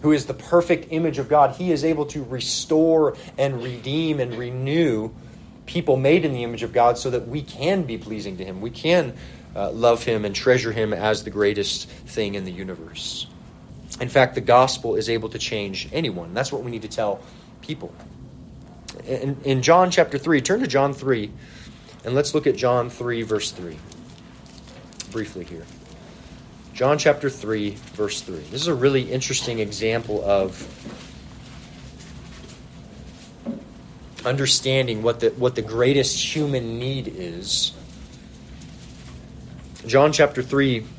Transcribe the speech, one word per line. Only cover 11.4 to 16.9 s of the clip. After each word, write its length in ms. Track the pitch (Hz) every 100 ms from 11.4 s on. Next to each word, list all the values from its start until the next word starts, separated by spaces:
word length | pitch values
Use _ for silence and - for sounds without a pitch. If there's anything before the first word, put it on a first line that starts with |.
| 101 104 98 - -
thing 460 | - - - 104 101
in 80 |
the 80 | 92
universe. 760 | 90 95 85 82 - - - - - - - - - - -
In 80 | 120
fact, 260 | 139 127 -
the 60 |
gospel 540 | 104 120 127 - 117 98
is 120 | 110
able 220 | 113 107
to 80 | 107
change 500 | - 110 101 95 -
anyone. 400 | 151 151 90 85
That's 180 | 98 135
what 120 | 135
we 80 | 123
need 100 | 113
to 60 |
tell 340 | 104